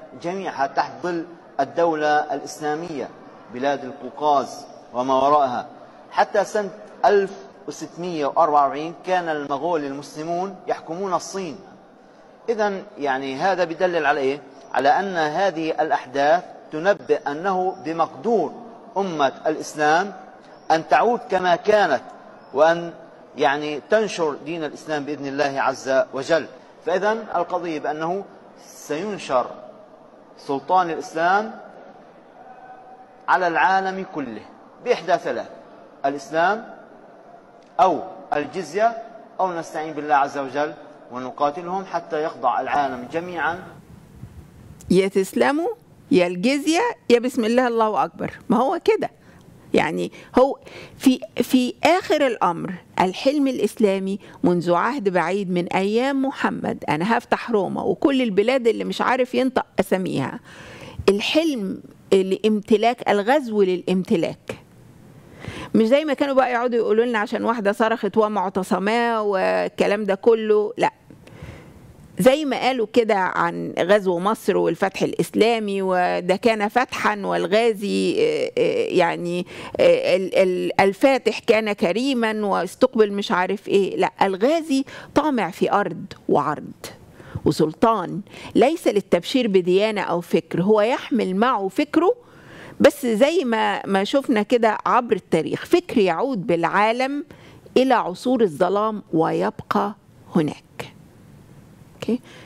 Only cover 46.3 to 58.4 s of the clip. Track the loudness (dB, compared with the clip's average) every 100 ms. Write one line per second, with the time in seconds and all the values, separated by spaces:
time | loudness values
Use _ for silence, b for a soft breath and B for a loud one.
46.3 | 0 0 0 0 0 0 -2 2 2 2
47.3 | -2 0 2 2 2 0 0 -2 -4 -10
48.3 | -8 0 2 2 0 2 0 -2 -10 B
49.3 | B -20 -20 -2 0 0 -2 -6 B B
50.3 | 2 2 2 B B B 0 2 2 -2
51.3 | -6 0 2 0 0 2 2 2 2 2
52.3 | 2 0 -2 -6 -10 -6 -2 0 0 0
53.3 | 2 0 0 -2 2 2 2 -2 -6 B
54.3 | B 0 2 2 2 2 -2 0 0 0
55.3 | -2 -2 -4 -2 -2 0 0 0 -2 -4
56.3 | -2 -4 -2 -6 -6 -4 -2 0 -2 0
57.3 | -4 0 -2 -2 -2 -4 0 2 2 2
58.3 | 2